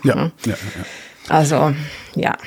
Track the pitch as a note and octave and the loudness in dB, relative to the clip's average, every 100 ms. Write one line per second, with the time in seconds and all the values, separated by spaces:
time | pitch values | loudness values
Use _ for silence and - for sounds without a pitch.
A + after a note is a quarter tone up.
0 | C#3 A#2+ D#3 - A#2 - G#2 F#2 G2 - | 2 2 0 -2 -4 -4 -6 -10 -12 -14
1 | - - - D#3 D3 C#3+ D3+ C#3+ D3 - | -18 -20 0 2 4 4 2 0 -4 -12
2 | - - - - | -8 -2 -2 -2